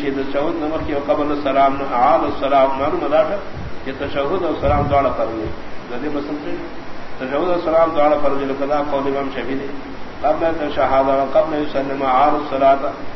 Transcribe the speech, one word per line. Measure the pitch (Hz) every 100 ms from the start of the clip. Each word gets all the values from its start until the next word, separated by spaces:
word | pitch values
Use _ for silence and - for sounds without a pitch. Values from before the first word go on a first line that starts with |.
| 143
يتشهد | 135 135 143 156 165
نمبر | 151 156 151
کی | 143 147
قبل | 151 147
السلام | 143 139 135 139 139 135
اعاد | 120 139 160
السلام، | 147 131 135 135 135 135
معلوم | 143 - 143
ہے | 156 160 196 - - - -
کہ | 131 135
تشہد | 143 147 143 185
اور | 165 143
سلام | 139 147
دوڑا | - 143 127 117
فرض | 113 113
ہے۔ | 113 - - - - 123
ذی | 147
مسلم | 147 147 147
سے | 170 - - - - - - -
تشہد | 131
اور | 143 180 175
سلام | 165 160 165
دوڑا | 147 151 143
فرض | 139 135
ہے، | 135
لکذا | 135 139 147 143
قول | 139 139
امام | 139 135 127
شافعی | 123 135
نے | 101 - - - - -
قبل | 143 156 165
ان | 160 147
يتشهد | 147 131 135 139
وقبل | 135 135 160 156 151
ان |
يسلم | 147 135 139 139 135
اعاد | 127 151
الصلاة | 147 - 135 135 135 143 - -